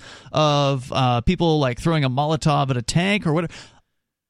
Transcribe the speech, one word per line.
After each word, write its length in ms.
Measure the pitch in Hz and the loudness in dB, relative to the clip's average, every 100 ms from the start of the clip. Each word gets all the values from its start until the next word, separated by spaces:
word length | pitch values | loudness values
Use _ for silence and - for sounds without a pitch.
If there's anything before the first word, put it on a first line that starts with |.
| - - - | -12 -20 -6
of, 600 | - 151 143 139 139 131 | 0 2 2 0 -2 -4
uh, 280 | - 127 120 | 0 0 0
people, 380 | 117 175 170 156 | 0 2 2 2
like, 200 | 131 120 | 0 -2
throwing 240 | 160 160 | 0 0
a 60 | 135 | 0
Molotov 580 | 127 151 160 160 143 135 | 0 0 0 2 2 0
at 80 | 123 | -2
a 60 | |
tank 420 | - 165 190 208 175 | -2 0 0 0 0
or 80 | |
whatever. 200 | 151 165 - - _ _ _ _ _ | -2 -4 -10 -20 _ _ _ _ _